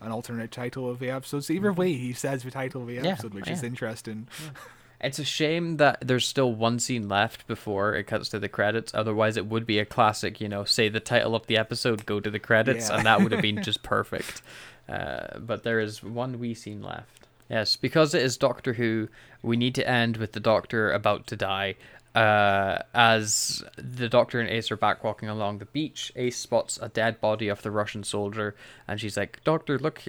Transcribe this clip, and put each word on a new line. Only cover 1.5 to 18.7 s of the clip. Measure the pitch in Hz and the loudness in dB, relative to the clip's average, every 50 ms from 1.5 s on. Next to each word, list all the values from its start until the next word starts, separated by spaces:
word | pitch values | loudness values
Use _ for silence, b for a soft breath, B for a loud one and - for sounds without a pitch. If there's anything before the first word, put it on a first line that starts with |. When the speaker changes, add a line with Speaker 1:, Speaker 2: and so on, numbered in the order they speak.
| 160 | -2
Speaker 1:
either | 190 202 208 | 0 2 0
Speaker 2:
Mm-hmm. | 190 170 | 2 2
Speaker 1:
way, | 147 180 156 | 0 0 0
he | 123 123 123 | -2 -4 -6
says | 123 - - 139 139 131 123 | -6 -4 -4 -4 -4 -4 -6
the | 127 | -8
title | - 135 131 131 - 131 | -8 -6 -6 -6 -6 -8
of | 123 117 | -8 -8
the | 123 | -8
Speaker 2:
Yeah, | 123 135 175 190 | -4 -2 -2 -2
Speaker 1:
episode, | - - 110 101 | -4 -6 -8 -8
which | 98 - - | -8 -8 -6
is | - 180 | -6 -4
Speaker 2:
yeah. | 127 117 | -4 -6
Speaker 1:
interesting. | 127 - 123 110 110 - - 117 110 110 117 - B B 156 | -6 -4 -6 -6 -6 -8 -10 -10 -10 -10 -12 -14 B B -14
Speaker 2:
Yeah. | 156 131 B B B B B B B B B | -14 -14 B B B B B B B B B
It's | - 139 135 - | -6 -6 -4 -4
a | 143 | -6
shame | 131 - - 156 147 160 170 175 165 165 147 | -4 -2 0 0 2 2 0 0 -2 2 6
that | 147 139 120 - | 6 6 6 2
there's | 135 127 127 123 - - | 0 2 2 2 2 0
still | - 139 135 123 113 | 2 2 2 2 2
one | 107 113 117 120 120 | 2 2 2 2 0
scene | - - 131 120 104 101 | -2 -2 -2 -4 -2 0
left | 98 101 107 117 - - - - | 4 4 4 2 0 -10 -10 -8
before | 113 - - 107 104 98 101 107 104 | -8 -8 -4 -4 0 0 2 2 2
it | 82 98 | 0 -2
cuts | - 113 - - - | -2 -4 -4 -4 -4
to | - 104 | -6 -4
the | 104 95 | -4 -4
credits. | - - 101 104 107 113 110 - - | 0 2 2 2 2 0 -4 -2 -2
Otherwise, | 110 110 110 107 107 110 110 107 | -2 0 0 2 2 2 2 2
it | 113 92 | 0 -2
would | 107 110 113 117 | -2 -2 -2 0
be | 117 107 104 | 2 2 2
a | 107 | 2
classic, | - - - 117 107 104 - - 90 101 - | 0 2 4 4 4 4 2 -4 -6 -6 -4
you | 107 104 | -6 -6
know, | 101 101 101 | -4 -4 0
say | - - - 113 107 | 0 2 4 4 2
the | 107 110 | 2 0
title | - - 123 120 - 110 113 | -2 2 2 4 4 4 0
of | 110 - - | -2 0 2
the | 113 110 | 2 2
episode, | 110 - 120 - - 127 113 104 107 | 2 0 -2 -2 0 0 0 0 -2
go | - 104 104 | -2 -4 -2
to | 101 107 | -2 -4
the | 104 107 | -6 -6
credits, | - - 117 110 113 135 127 113 113 107 | 0 4 4 6 6 4 2 0 0 0
Speaker 1:
Yeah. | 104 110 | 0 4
Speaker 2:
and | 110 | 6
that | 110 110 101 | 6 8 8
would | 202 - 117 | 6 4 4
have | 113 | 2
been | - 107 104 107 98 | 2 0 0 0 -2
Speaker 1:
<laughs> | |
Speaker 2:
just | 117 107 - - | -2 -4 -4 -2
perfect. | - 107 104 104 - - - - - - - B B B B B B B B B - | -2 -2 -2 -2 -2 -6 -8 -8 -8 -12 -14 B B B B B B B B B -10
Uh, | - 95 87 76 64 - 50 - - - | -8 -6 -6 -6 -6 -8 -8 -10 -12 -12
but | - 113 107 - - | -6 -6 -6 -4 -2
there | 117 117 113 | 0 0 0
is | 110 107 107 - | 0 -2 -6 -10
one | - 98 113 120 123 131 127 117 | -12 -10 -6 -6 -6 -6 -6 -8
wee | 120 120 113 | -6 -8 -8
scene | - - 113 104 104 | -8 -10 -12 -12 -10
left. | 104 95 - - - - - - - _ _ _ - - | -10 -10 -10 -12 -14 -16 -20 -20 -20 _ _ _ -12 -4
Yes, | 117 113 107 - - | -2 -2 0 0 -2
because | - - 123 - 165 156 147 180 | 0 0 0 4 4 4 4 4
it | 165 | 2
is | 123 131 117 - | 2 2 0 2
Doctor | - 127 120 - - 135 | 2 0 0 0 -4 -4